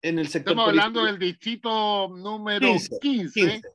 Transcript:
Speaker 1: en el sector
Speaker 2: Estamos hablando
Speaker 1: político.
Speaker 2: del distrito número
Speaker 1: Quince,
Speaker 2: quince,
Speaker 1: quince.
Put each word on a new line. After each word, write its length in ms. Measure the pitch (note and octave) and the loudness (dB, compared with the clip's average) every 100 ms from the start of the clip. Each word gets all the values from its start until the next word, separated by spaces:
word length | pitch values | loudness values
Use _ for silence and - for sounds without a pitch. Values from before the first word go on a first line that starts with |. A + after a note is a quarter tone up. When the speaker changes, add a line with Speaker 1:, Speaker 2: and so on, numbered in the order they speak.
Speaker 1:
en 180 | D#3+ E3 | -2 -2
el 80 | D3+ | -2
sector 240 | E3+ C#3+ | -4 0
Speaker 2:
Estamos 160 | G#3 A3+ | 2 4
hablando 300 | G3+ G#3+ A3+ | 4 4 2
Speaker 1:
político. 200 | A3 G3+ | 0 0
Speaker 2:
del 80 | F3+ | -4
distrito 760 | F3 A3+ A#3 A#3 A3 G#3+ G3+ F#3+ | -4 -8 -6 -2 0 0 0 -2
número 580 | F3+ F#3+ G#3+ G#3 G#3 B3+ | -6 -10 -8 -4 2 2
Speaker 1:
Quince, 300 | G3+ - - | 2 -2 -6
Speaker 2:
quince, 380 | C#4+ C4 E3+ G#3+ | -2 -2 -2 2
Speaker 1:
quince. 220 | F#3 A3 - | 2 2 -10